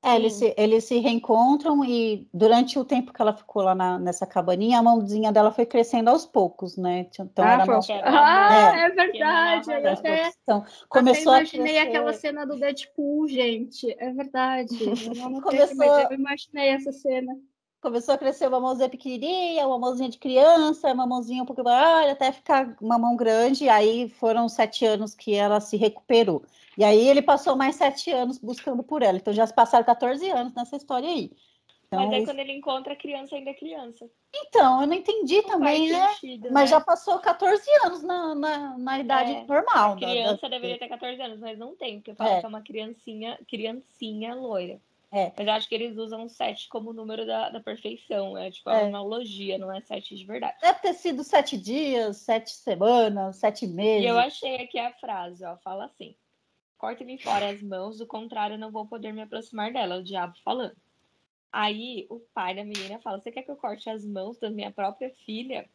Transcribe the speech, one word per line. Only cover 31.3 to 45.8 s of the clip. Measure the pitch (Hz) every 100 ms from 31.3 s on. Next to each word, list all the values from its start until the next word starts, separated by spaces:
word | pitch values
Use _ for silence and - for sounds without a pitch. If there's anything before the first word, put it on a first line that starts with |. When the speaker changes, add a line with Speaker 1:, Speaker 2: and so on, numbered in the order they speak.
| _ _ _ _ _ _
Speaker 1:
Então, | 185
Speaker 2:
Mas | 202
aí | 254
Speaker 1:
eles | 262
Speaker 2:
quando | 277
ele | 277
encontra | 277 285 262 269
a | 285
criança, | 294 285 269 285
ainda | 269
é |
criança. | 269 311 320 240 233 240 _ _
Speaker 1:
Então, | 571 587 466 269 254
eu | 285
não |
entendi | 359 381 440 294 370
Speaker 2:
Não | 403
Speaker 1:
também, | 392 285 302 320
Speaker 2:
faz | 349
Speaker 1:
né? | 381 415
Speaker 2:
sentido, | 262 247 240
Speaker 1:
Mas | 269 269
Speaker 2:
né? | 311
Speaker 1:
já |
passou | 311 339 - 381
quatorze | 370 349 381 403 539 587 440
anos | 349
na, | 311 359 330 302
na, | 302 294 285 254
na | 254 269
idade | 247 269 254
Speaker 2:
É, | 277 -
Speaker 1:
normal | 285 466 427 208
Speaker 2:
a | 190
Speaker 1:
da, |
da | 240
Speaker 2:
criança | 240 220 202 269
deveria | 247 240 240
ter | 240
quatorze | 240 247 254
anos, | 254 214
mas | 226 220
não | 233 349
tem, | 254 208
porque | 208
fala | 214 220
Speaker 1:
É. | 190
Speaker 2:
que | 226
é |
uma | 214
criancinha, | 214 220 220 226 - 214 226 240 247
criancinha | 233 220 240 _ _ 226 214 220 247
loira. | 254 202 180 196 _ _ _
Speaker 1:
É. | 202 180 -
Speaker 2:
Mas | 208
eu |
acho | 220 214
que |
eles | 226